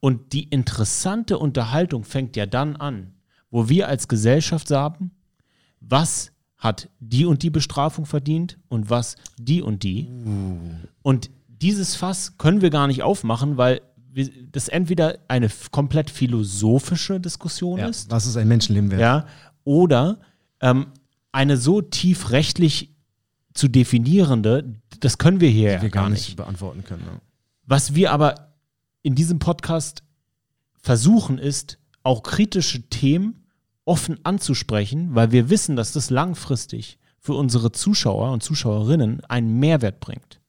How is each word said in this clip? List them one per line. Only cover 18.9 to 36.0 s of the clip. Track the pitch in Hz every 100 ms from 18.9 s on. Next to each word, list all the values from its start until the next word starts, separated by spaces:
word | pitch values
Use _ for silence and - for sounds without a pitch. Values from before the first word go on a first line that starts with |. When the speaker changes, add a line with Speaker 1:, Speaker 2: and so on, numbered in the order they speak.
Speaker 2:
wert? | 95
Speaker 1:
Ja, | 117 139 151 - - _
oder, | - 143 175 131 147 220 _ _ _ _
ähm, | 131 127 139 - _ _ _
eine | 131 139 139
so | 120 202
tief | - - 180 180 -
rechtlich | 123 156 - 165 - - _ _ _ _ _ _
zu | - 139
definierende, | 123 123 120 117 185 170 123 107 127 139 110 _ -
das | 135 -
können | 165 190
wir | 170
hier | 110 107
Speaker 2:
Die | 95
Speaker 1:
ja |
Speaker 2:
wir | 104
Speaker 1:
gar | 104
Speaker 2:
gar | 98
nicht | 104 -
Speaker 1:
nicht. | 92
Speaker 2:
beantworten | - 95 95 71
können, | 101 85 85
ja. | 90 _ _ _ _ -
Speaker 1:
Was | 135 -
wir | 147 185
aber | 143 147 - - _ _ _ _ _
in | 151
diesem | 131 165 175
Podcast | 160 165 - 165 151 - _ _ _ _ _ _ _ _
versuchen, | - 120 123 226 - 131
ist, | 135 143 - - _ _
auch | 131 123
kritische | - - 214 190 160 - -
Themen | - 135 160 202 233 _ _ _ _ -
offen | 165 - 156
anzusprechen, | - 190 - 131 - 107 104 143 175
weil | 120 113
wir | 123 120
wissen, | 208 - 135
dass | 110
das | 151